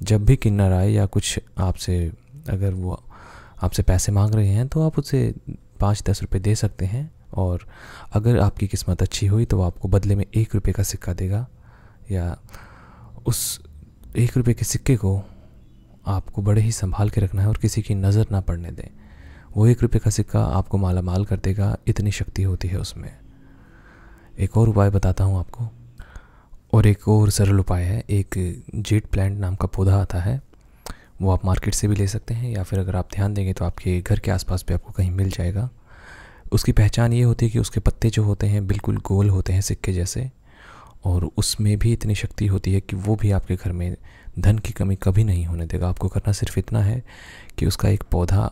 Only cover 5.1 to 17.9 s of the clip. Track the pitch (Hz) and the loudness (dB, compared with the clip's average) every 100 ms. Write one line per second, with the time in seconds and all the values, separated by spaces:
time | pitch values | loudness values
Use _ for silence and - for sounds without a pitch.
5.1 | 135 117 - - - - - 101 107 - | 0 0 -4 -12 -16 -18 -2 0 0 -2
6.1 | 98 98 95 98 110 - - 92 117 156 | -2 -2 -2 0 0 -2 -2 -6 -4 -8
7.1 | - - - 92 87 - - - - - | -14 -10 -4 -2 -2 -8 -20 -20 -20 -4
8.1 | - 110 120 101 - 101 98 - 90 92 | 0 2 4 2 0 -4 -4 -4 -2 -2
9.1 | - 98 107 117 98 90 - 95 101 98 | 0 0 2 2 2 0 -2 0 2 2
10.1 | 101 90 110 113 104 98 92 98 - - | 0 0 0 0 0 0 0 -2 -4 -8
11.1 | 87 92 101 123 - - - - - - | -4 -2 -2 -6 -14 -20 -20 -20 -20 -6
12.1 | 95 87 - - - - - - - - | -4 -2 -6 -14 -20 -20 -20 -20 -20 -20
13.1 | - - - - - - - - - - | -8 -4 -4 -4 -8 -14 -20 -20 -20 -8
14.1 | - 120 131 120 113 - - - 120 95 | 0 0 2 2 0 -2 -2 0 2 2
15.1 | 98 - - - - - - - - - | -2 -4 -18 -20 -20 -20 -20 -20 -14 -6
16.1 | 98 - - 101 104 110 - 95 95 104 | -6 -4 -2 2 2 2 0 -2 0 0
17.1 | - 98 98 101 - 107 - - | 0 0 0 0 2 0 0 -2